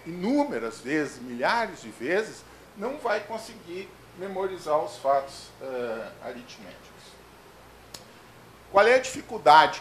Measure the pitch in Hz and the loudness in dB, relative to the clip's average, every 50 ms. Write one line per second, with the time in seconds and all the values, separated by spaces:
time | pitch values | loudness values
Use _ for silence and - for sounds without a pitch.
0 | - 165 170 180 180 226 277 294 285 285 165 117 113 113 110 - - 123 151 156 | -12 -12 -8 -4 -2 0 2 2 2 0 -2 -4 -4 -4 -8 -8 -6 -2 -2 0
1 | 147 131 127 123 120 127 123 120 135 170 214 240 226 202 165 - - 110 - - | -2 -2 -6 -12 -12 -10 -6 -2 0 0 2 2 0 -4 -6 -12 -16 -16 -14 -8
2 | 113 139 175 208 220 - - - - - - - - - - 214 196 247 285 302 | -4 -2 0 0 -2 -4 -8 -16 -20 -20 -20 -20 -20 -20 -14 -8 -8 -8 -8 -6
3 | - 226 208 214 208 - 226 214 - - 226 - 170 170 170 190 196 - - - | -4 -2 -2 -2 -4 -6 -10 -10 -10 -12 -16 -18 -16 -14 -12 -12 -12 -14 -16 -20
4 | - - - 175 185 196 185 185 196 185 185 170 160 156 151 151 - - - - | -20 -20 -16 -12 -10 -8 -6 -4 -4 -4 -4 -6 -4 0 0 0 0 -2 -8 -4
5 | - 135 139 139 135 135 - - - - - - 131 135 127 123 120 117 110 117 | 0 2 2 2 2 -2 -12 -16 -18 -18 -18 -14 -12 -8 -6 -6 -4 -4 -6 -6
6 | 107 101 - - - 123 127 120 123 - - - - 90 - - - - - - | -8 -12 -14 -14 -12 -12 -12 -12 -14 -18 -18 -18 -18 -20 -20 -20 -20 -20 -20 -20
7 | - - - - - - - - - - - - - - - - - - - - | -20 -20 -20 -20 -20 -20 -20 -20 -20 -20 -20 -20 -20 -20 -20 -20 -20 -20 -18 -18
8 | - - - - - - - - - - - - - - - 196 208 226 254 262 | -18 -20 -20 -20 -20 -20 -20 -20 -20 -20 -20 -20 -10 2 4 6 6 8 6 4
9 | 254 - - 294 - - 233 208 - 151 151 156 151 135 - - | 2 0 -10 -10 -12 -10 -8 0 6 10 10 10 10 8 4 -4